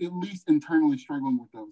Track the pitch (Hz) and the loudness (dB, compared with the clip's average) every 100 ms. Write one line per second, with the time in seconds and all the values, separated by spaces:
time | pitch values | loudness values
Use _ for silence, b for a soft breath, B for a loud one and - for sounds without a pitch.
0 | 175 180 196 185 - 151 151 160 151 131 | -8 -6 -8 -8 2 2 4 2 4 0
1 | - 143 135 123 117 113 107 | -4 -6 -2 -2 -4 -18 -16